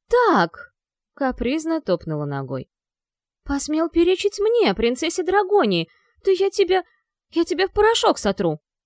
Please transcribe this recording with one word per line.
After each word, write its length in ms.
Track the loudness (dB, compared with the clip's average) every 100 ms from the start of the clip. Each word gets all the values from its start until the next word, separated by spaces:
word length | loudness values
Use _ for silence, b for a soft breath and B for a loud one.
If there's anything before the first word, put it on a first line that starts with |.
| _
так!» 640 | 2 4 4 2 -4 -20 _ _ _ _
капризно 640 | -6 -6 -4 -4 -4 -4 -4
топнула 460 | -2 -4 -4 -6 -6
ногой. 420 | -8 -8 -10 -12 _ _ _ _ _ _ _
«Посмел 440 | -8 -6 -4 -2 0
перечить 500 | 2 2 2 -2 -2
мне, 360 | 0 2 2
принцессе 480 | 2 -2 -2 -4 -4
Драгонии! 680 | 0 0 2 2 2 0 -4 b b b
Да 60 | -2
я 180 | 0 0
тебя... 320 | 0 2 0 b b _ _ _
я 140 | -2
тебя 240 | -2 0 -2
в 40 |
порошок 460 | 2 2 2 0 0
сотру!» 420 | -2 -2 -2 -4 _ _